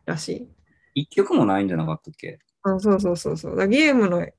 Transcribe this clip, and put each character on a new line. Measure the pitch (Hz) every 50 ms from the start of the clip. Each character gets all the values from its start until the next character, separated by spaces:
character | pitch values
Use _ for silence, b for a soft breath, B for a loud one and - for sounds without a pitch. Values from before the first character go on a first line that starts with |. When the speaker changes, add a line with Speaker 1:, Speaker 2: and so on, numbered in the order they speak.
| _
Speaker 1:
ら | - 170 156
し | - -
い。 | - - 247 - _ _ _ _ _ _ _ _ - 139
Speaker 2:
一 | 147 -
曲 | - - 196 - 359
も | 277 120
な | 101 95 98
い | 101
ん | 98
じ | 90
ゃ |
な | 80 80
か | 80
っ | 80 -
た | _ -
っ | 151
け？ | _ - - - - _ _ _ _ -
Speaker 1:
う | 196
ん、 | 190 190
そ | 196 214 196
う | 190
そ | 202 180
う | 175 165
そ | - -
う | 156
そ | 160 - 151
う。 |
だ | - 175
か | 190
ら | 196
ゲ | 220 277 311 302
ー | 277
ム | 247 214 185
の | 175 175 165 - -